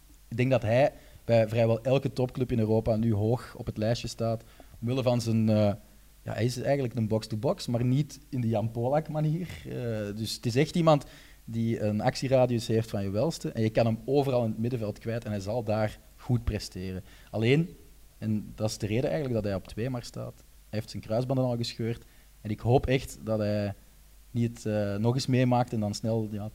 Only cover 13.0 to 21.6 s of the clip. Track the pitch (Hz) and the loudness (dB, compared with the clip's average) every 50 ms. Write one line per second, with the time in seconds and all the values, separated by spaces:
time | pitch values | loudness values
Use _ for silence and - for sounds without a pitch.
13 | 98 98 98 107 135 165 - - - 156 - 113 110 110 110 131 117 117 113 113 | -4 -2 0 0 0 0 -2 -4 -8 -6 -2 0 0 2 2 2 2 2 2 0
14 | - 131 139 143 135 135 123 123 117 110 107 107 113 123 131 117 107 104 104 - | -2 2 2 2 4 4 2 2 2 0 0 -2 -2 -2 -2 -2 -4 -6 -6 -6
15 | - 113 110 117 - 107 104 101 92 101 110 107 107 110 107 110 107 104 - - | -6 -6 -6 -6 -4 -4 -4 -4 -4 -4 -4 -4 -2 0 0 0 0 0 -2 -8
16 | - - - - - - 123 117 117 - 107 98 - - - 92 92 95 92 92 | -16 -20 -20 -12 -2 0 0 0 2 -2 -2 -4 -6 -8 -10 -8 -8 -6 -6 -8
17 | - - - - - - - 107 113 120 139 156 170 - - - - - - - | -10 -12 -18 -20 -18 -8 -4 0 4 4 4 4 2 0 -6 -14 -20 -20 -20 -20
18 | - - - - 107 110 107 104 - - - - 107 107 - - 113 98 107 123 | -20 -20 -16 -8 -4 -4 -2 -4 -4 -8 -6 -4 -4 -4 -4 -4 -4 -2 -2 0
19 | 139 147 156 160 143 127 117 110 101 104 98 92 - - - 107 117 131 127 120 | 0 0 -2 -2 -2 -2 -2 -2 -2 -2 -4 -4 -6 -8 -8 -6 -6 -4 -6 -6
20 | - - - 120 120 120 - - - - - - - - - 107 - - - 101 | -8 -10 -12 -10 -10 -10 -12 -16 -20 -20 -20 -20 -18 -8 -8 -6 -6 -6 -10 -12
21 | - - 107 120 127 127 135 131 127 123 120 117 | -6 -2 0 0 0 0 0 0 0 0 0 -2